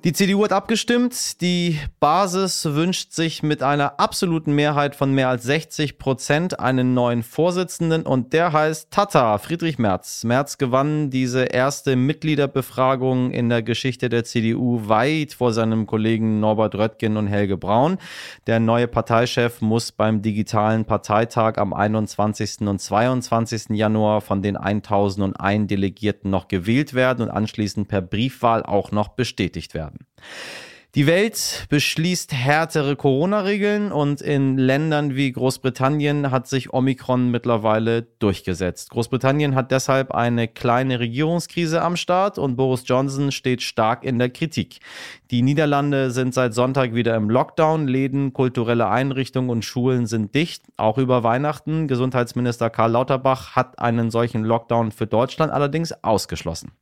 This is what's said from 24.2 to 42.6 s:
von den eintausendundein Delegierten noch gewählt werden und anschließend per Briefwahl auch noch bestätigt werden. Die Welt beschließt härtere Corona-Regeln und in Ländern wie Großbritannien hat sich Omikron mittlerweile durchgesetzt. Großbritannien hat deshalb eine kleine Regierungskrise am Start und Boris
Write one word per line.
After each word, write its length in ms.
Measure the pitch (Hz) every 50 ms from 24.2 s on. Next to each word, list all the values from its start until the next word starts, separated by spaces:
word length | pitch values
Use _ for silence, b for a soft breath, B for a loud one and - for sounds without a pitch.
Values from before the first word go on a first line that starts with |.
| 101
von 180 | - 104 101
den 160 | 95 104 98
eintausendundein 1080 | - - 95 101 104 - - 104 101 101 101 95 101 101 98 - - - 98 101 107 107
Delegierten 640 | 95 104 98 98 98 90 - 110 107 98 - - 98
noch 180 | 95 92 - _
gewählt 460 | - 95 85 101 113 131 151 147 127
werden 260 | 127 127 127 127 123
und 80 | 120 -
anschließend 560 | - 98 107 107 - - 107 101 - - 101
per 140 | - - 98
Briefwahl 640 | 92 90 - 101 117 131 - - - 120 113 113 -
auch 300 | - - 101 92 - -
noch 160 | 104 104 -
bestätigt 680 | - - 127 - - - 101 85 - 85 80 - -
werden. 160 | 80 78 73 - - - _ _ B B B B B B B B B B B B B B B _
Die 140 | 139 143 139
Welt 580 | 165 185 208 226 220 - - - - - - -
beschließt 640 | - 151 139 - - - 160 180 180 - - - -
härtere 600 | 131 123 135 147 156 165 160 - 156 147 139 143
Corona-Regeln 960 | - - 143 131 135 156 185 202 214 196 190 202 208 196 208 208 208 208 202
und 300 | - 147 147 143 143 143
in 360 | - - 147 139 139 135 131
Ländern 600 | 135 131 127 131 139 156 160 156 147 147 147 131
wie 160 | 131 139 135 123
Großbritannien 960 | - 123 131 127 - - 131 120 - 131 131 147 151 143 147 147 147 143 139
hat 160 | 127 131 123
sich 260 | - - 135 120 - -
Omikron 600 | 131 127 135 131 - - - 127 123 127 123 120
mittlerweile 680 | 120 - 123 117 113 104 110 107 110 113 113 113 117 117
durchgesetzt. 880 | _ _ _ - 104 95 - - - 92 82 92 90 85 - - -
Großbritannien 640 | - 117 117 - - 123 - 131 135 147 151 143 135
hat 160 | 131 131 131 131
deshalb 400 | 131 - - 135 135 135 127 -
eine 340 | 85 117 120 120 117 117
kleine 540 | 110 _ - - 120 117 123 131 131 131 120
Regierungskrise 840 | 120 117 113 127 151 156 170 175 160 - - - 170 160 160 165 -
am 140 | 165 175
Start 420 | 165 - - 180 180 190 208 202 -
und 160 | 143 139 123
Boris 300 | 120